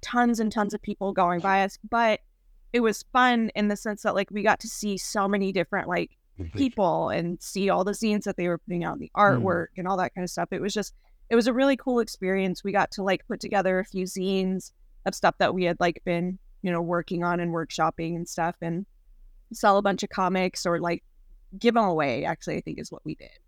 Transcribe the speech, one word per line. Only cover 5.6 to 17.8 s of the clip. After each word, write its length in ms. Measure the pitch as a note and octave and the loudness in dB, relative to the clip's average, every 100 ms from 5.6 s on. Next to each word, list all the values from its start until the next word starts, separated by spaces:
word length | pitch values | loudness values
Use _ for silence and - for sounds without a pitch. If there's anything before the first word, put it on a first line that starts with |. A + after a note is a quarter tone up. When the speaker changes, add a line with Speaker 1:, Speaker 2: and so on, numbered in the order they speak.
| E3+ G3+ D#3 | -2 -2 -2
Speaker 1:
like, 280 | F3 F3 _ _ - | -2 -4 _ _ -12
Speaker 2:
Mm-hmm. 180 | E2+ - | -10 -2
Speaker 1:
people 540 | C4+ - F#3+ D#3+ E3 | -2 2 2 2 0
and 260 | - E3+ F3+ | 0 -2 -6
see 260 | - G3 G3 | -8 -2 0
all 160 | F3 | 2
the 80 | F#3+ | 0
zines 300 | G3+ A3+ G#3 | 0 0 0
that 160 | G3+ F#3+ | -2 -2
they 100 | F3 | -2
were 80 | E3+ | -2
putting 260 | - F3 | -4 -4
out, 160 | E3 C#3+ | -4 -6
the 120 | D#3 | -8
Speaker 3:
Mm. 280 | - G3+ D#3+ | 2 4 4
Speaker 1:
artwork 240 | F#3+ E3+ E3 - | 2 0 -4 -6
and 100 | F3+ | -4
all 120 | F#3+ | -2
that 160 | F3+ | -2
kind 100 | - | -4
of 60 | F3+ | -8
stuff. 180 | - E3+ | -4 -4
It 100 | E3 | -2
was 100 | F#3+ | -2
just, 220 | G#3+ G3 - _ _ - | -4 -6 -10 _ _ 0
it 60 | A#3 | 2
was 100 | A#3 | 4
a 60 | |
really 240 | B3 C4+ C4+ | 4 2 2
cool 240 | - B3 | 0 0
experience. 640 | A3 - F#3+ F#3+ F#3+ F3+ | -2 -4 -2 0 0 -2
We 80 | G3+ | -2
got 180 | G3 F3+ | 0 0
to, 100 | - | -2
like, 240 | G3 F#3+ - | 0 0 -2
put 120 | G3 | -8
together 380 | - G#3 F#3 F#3 | -2 0 2 2
a 60 | |
few 220 | F#3+ F#3+ F#3 | -2 -4 -6
zines 640 | F#3+ F#3 G3 F#3+ F#3 - _ - - | -4 -2 0 0 -2 -6 _ -20 -6
of 100 | - | -6
stuff 200 | - F#3+ - | 2 0 4
that 140 | F#3+ | 0
we 120 | F3+ | 2
had, 120 | F3 E3 | 0 2
like, 200 | F3 E3+ | 0 0
been, 360 | - E3+ F3 F#3 - - | -2 -2 -2 -6 -12 -8
you 100 | F#3 | -4
know, 80 | E3+ | -2
working 420 | E3+ F3 E3+ E3+ | 0 -2 -2 -2
on 180 | F3 F3 | 0 0
and 120 | E3+ | 0
workshopping 640 | E3 E3 - | -2 -4 0